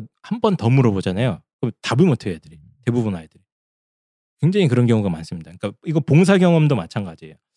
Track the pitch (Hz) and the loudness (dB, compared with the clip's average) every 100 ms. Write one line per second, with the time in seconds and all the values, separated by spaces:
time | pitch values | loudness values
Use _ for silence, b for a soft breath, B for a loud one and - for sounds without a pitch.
0 | 107 _ - 226 220 180 113 135 120 98 | -4 _ -10 -4 -2 0 2 4 2 2
1 | 95 92 123 82 _ - 120 - - 117 | -2 -2 -2 -4 _ -10 -8 -8 -4 2
2 | 185 120 104 80 - 80 - _ - 120 | 2 0 -4 -12 -14 -20 -20 _ -6 -4
3 | 110 90 80 _ _ _ _ _ _ _ | -4 -6 -12 _ _ _ _ _ _ _
4 | _ _ _ - 151 202 160 120 120 110 | _ _ _ -4 -2 2 2 2 2 2
5 | 101 80 82 87 80 - 101 - 165 156 | 0 -6 -10 -14 -16 -12 -12 -10 -4 -4
6 | 135 151 190 196 180 165 151 120 82 107 | 2 4 4 4 4 2 2 0 -4 -8
7 | 95 82 78 78 _ | -8 -12 -20 -20 _